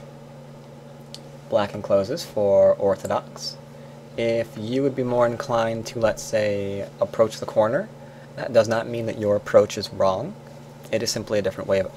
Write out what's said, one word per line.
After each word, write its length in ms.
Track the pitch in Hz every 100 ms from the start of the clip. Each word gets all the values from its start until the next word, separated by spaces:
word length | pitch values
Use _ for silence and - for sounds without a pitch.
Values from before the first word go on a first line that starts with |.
| - - - - - - - - - - - - - - -
Black 260 | 110 101
encloses 500 | 104 - 101 98 -
for 500 | - 110 101 98 95
Orthodox. 840 | - 98 95 - 101 - - - - - - - - - -
If 400 | 117 117 113 113
you 260 | 107 131
would 100 | 139
be 80 | 131
more 240 | 123 123 120
inclined 600 | 117 - 117 113 113 110
to, 120 | 120
let's 240 | 110 -
say, 680 | - 107 107 101 98 98 95 -
approach 400 | 117 - 110 -
the 60 | -
corner, 420 | 110 107 147 214 - - - - -
that 160 | -
does 160 | 117 110
not 180 | 113 120
mean 200 | 117 113
that 120 | 113
your 160 | 104
approach 420 | 104 - 104 104 107
is 160 | 95
wrong. 420 | 98 98 95 156 214 - - - - -
It 100 | 110
is 80 | 113
simply 300 | 113 104 107
a 20 |
different 260 | 98 - 101
way 120 | 98
of 100 | 92